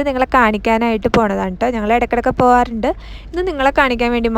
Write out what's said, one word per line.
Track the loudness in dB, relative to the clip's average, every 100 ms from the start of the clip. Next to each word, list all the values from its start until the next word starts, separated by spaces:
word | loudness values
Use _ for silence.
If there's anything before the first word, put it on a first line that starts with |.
| -2
നിങ്ങളെ | -2 2 4
കാണിക്കാനായിട്ട് | 4 2 0 0 0 0 0 2
പോണതാണ് | 2 0 -4 -2
ട്ടോ. | -4 -2
ഞങ്ങൾ | 0 0
ഇടയ്ക്കിടയ്ക്ക് | 0 -2 0 2
പോകാറുണ്ട്. | 4 4 2 -2 -4 -4 -10 -18 -10
ഇന്ന് | -6 -4
നിങ്ങളെ | 0 0 2
കാണിക്കാൻ | 0 0 -2 0
വേണ്ടി | 0